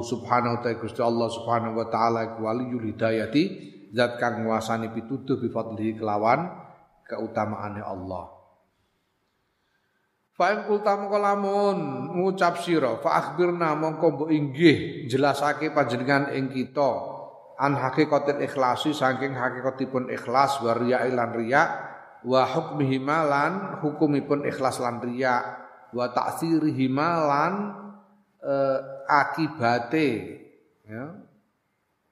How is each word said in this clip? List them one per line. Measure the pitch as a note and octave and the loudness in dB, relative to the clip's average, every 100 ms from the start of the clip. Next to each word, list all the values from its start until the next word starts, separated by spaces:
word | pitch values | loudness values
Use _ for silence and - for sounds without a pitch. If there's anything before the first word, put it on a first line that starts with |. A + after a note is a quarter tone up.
| A2+ | 0
subhanahu | A#2 G#2+ B2 A#2+ A#2 | -4 0 2 2 0
wa | |
ta'ala, | A#2+ A2 | -2 -4
Gusti | A2 - | -6 -2
Allah | A#2 A#2 A2+ | 0 2 -2
subhanahu | - A#2 A#2 A2+ A2 | -2 -2 -2 0 -4
wa | A2 | -2
ta'ala | A2+ A#2 A#2 A2+ | 2 2 2 -4
iku | A2+ A2 | -6 -4
waliyul | A#2+ B2+ A#2+ A2 G2+ | -4 -4 -4 -6 -2
hidayati, | A2+ A2+ G#2 C#3+ F#3 - - - - | 0 0 2 2 0 -4 -16 -20 -6
zat | A2 A#2+ - | 0 0 2
kang | A#2+ A2+ A2 | -2 0 0
nguasani | A2 A2 A2+ A2+ D3 | 0 0 -4 -4 -8
pituduh, | - C3+ - A#2+ | -6 -6 -2 -2
bi | A2+ | 0
fadlihi, | A#2 A2+ G#2 A2 G#2+ | -4 -4 -4 -4 -2
kelawan | G#2+ G#2 A2 C#3 F3+ - - - _ _ - | -2 2 4 4 2 -10 -18 -20 _ _ -12
keutamaane | A2 A2+ A2+ G#2+ G2+ G#2 G#2 | -8 -4 -2 -2 -4 -8 -8
Allah. | G2+ F#2+ F#2 F2+ E2 - _ _ _ _ _ _ _ _ _ _ _ _ _ _ _ _ _ _ _ - | -10 -10 -10 -10 -12 -20 _ _ _ _ _ _ _ _ _ _ _ _ _ _ _ _ _ _ _ 0
Fa | F3+ G#3 | 2 2
in | G#3 | 0
qulta, | G#3 G#3 G3+ | 0 2 0
mongko | G3+ G#3 | 0 0
lamun | G3+ G3+ G3 G3+ G3+ F#3+ D3+ B2+ C#3 F3 | 2 2 2 2 2 2 -2 -6 -4 0
ngucap | F#3+ F#3+ F3 F3+ | 0 2 2 2
sira, | F3 D#3+ B2+ A2+ | 0 2 2 0
fa | E3 D#3 | 2 0
akhbirna, | - D3+ F3 F3 E3 D3+ | 0 0 0 2 0 0
mongko | D#3 D#3 E3+ C#3+ | -2 2 0 2
mbok | D#3+ | 0
inggih | D3+ C#3+ C3 E3 A#2 E2 E2 B2+ | 0 0 6 6 6 0 -8 -2
jelasake | B2+ C#3+ C3 D3 C#3 D#3 D3+ | 2 2 2 0 0 0 0
panjenengan | B2+ A#2+ B2+ C#3 C#3+ | 0 0 2 2 2
ing | C3+ C3+ | -2 -4
kita, | C3 A#2+ D3 C3+ G2+ F#2+ - - - - - | -4 -4 0 0 0 -6 -10 -14 -18 -16 0
an | C#3 C3 | 2 2
hakikatil | C3 D#3 D3+ C#3+ C#3+ C#3+ | 0 2 4 4 2 0
ikhlasi, | C#3 C#3+ B2+ A#2+ D#3 D3 | 0 2 2 2 0 2
saking | C3 B2 C#3 C3 | 2 2 -2 -2
hakikatipun | B2 B2 B2+ C3 C3 B2+ B2 | -2 -2 -4 -2 -2 -2 -2
ikhlas, | A#2+ B2 B2+ C#3 - | -6 0 4 4 2
wa | A2+ A#2 | 0 2
riya'i, | A#2+ B2 B2 | 2 2 2
lan | B2 A#2 A2+ | 0 0 -2
riya, | A2+ C#3 E3 - - - - - | 2 4 4 0 -10 -14 -20 -10
wa | A#2+ B2+ C3 | 0 2 4
hukmihima, | D#3+ D#3 D3+ C3+ C3 C#3 D#3 D3+ | 0 -2 -2 0 0 0 0 2
lan | C#3 D3+ F#3+ G3 - | 2 0 -2 -6 -4
hukumipun | D#3 D3 D3+ C#3+ - C#3+ C3 | -4 2 2 2 0 -2 -2
ikhlas | - C3 B2 | 0 -2 0
lan | B2 A#2 | -4 -4
riya, | A#2+ A#2+ C3 B2 - - - - - | -6 -2 0 0 -2 -10 -18 -20 -10
wa | A#2 B2 | -4 -2
ta'sirihima, | B2+ - - E3 D#3+ D3+ B2+ C3 C3+ D#3+ E3+ | 0 -2 -2 0 2 2 2 0 2 0 2
lan, | D3+ C#3+ E3 G3+ G#3 - - - _ _ _ _ | 2 2 2 0 -6 -8 -16 -18 _ _ _ _
eh, | C#3 C#3 C3+ C3 C3+ - - | -2 0 2 0 -4 -8 4
akibate, | D3 C#3 - D#3 - A#2 A#2+ A#2 D#3+ D3 G#2+ F#2 - - _ _ _ G#2+ | 4 4 0 -4 0 2 2 0 0 2 0 -6 -14 -20 _ _ _ -16
ya, | A2 C#3+ G3+ - _ _ _ _ _ _ _ _ | -14 -14 -16 -20 _ _ _ _ _ _ _ _